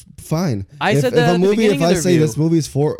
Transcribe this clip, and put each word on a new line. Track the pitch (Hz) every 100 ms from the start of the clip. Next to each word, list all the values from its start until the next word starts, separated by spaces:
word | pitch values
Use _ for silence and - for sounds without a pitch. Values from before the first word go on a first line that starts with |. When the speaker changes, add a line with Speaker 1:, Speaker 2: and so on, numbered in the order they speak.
| - -
Speaker 1:
fine. | - 156 180 104 95 -
Speaker 2:
I | 170
Speaker 1:
If, | -
Speaker 2:
said | 254
Speaker 1:
if | 196
Speaker 2:
that |
Speaker 1:
a | 240
Speaker 2:
at |
the | 175
Speaker 1:
movie, | 190 208
Speaker 2:
beginning | 214 196
Speaker 1:
if |
Speaker 2:
of | 170
Speaker 1:
I |
Speaker 2:
the | 180
Speaker 1:
say | 165
Speaker 2:
review. | 170 156
Speaker 1:
this | 123
movie's | 165 165 -
four, | 135 147 -